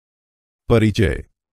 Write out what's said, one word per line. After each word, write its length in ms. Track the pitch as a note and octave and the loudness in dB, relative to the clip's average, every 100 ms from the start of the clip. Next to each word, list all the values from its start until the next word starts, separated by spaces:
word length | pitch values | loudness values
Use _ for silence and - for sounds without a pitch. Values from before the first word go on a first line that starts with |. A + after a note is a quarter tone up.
| _ _ _ _ _ _ - | _ _ _ _ _ _ 0
પરિચય. 460 | A#2 A2 G#2 F2 C2+ - _ _ | 2 2 0 -2 -4 -12 _ _